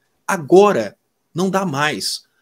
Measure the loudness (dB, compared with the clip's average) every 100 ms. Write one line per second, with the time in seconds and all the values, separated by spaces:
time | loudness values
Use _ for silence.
0 | _ _ -6 -6 2 4 6 2 -4 -10
1 | _ _ _ -6 -2 -2 -2 -2 -2 -4
2 | -8 -10 _ _